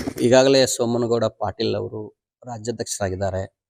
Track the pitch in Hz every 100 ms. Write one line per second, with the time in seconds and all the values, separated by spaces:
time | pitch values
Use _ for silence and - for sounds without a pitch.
0 | - - 127 131 135 135 127 - 117 120
1 | 117 117 107 - 104 - 110 104 104 110
2 | 107 - _ _ 123 117 110 113 117 -
3 | 98 92 98 92 98 _ _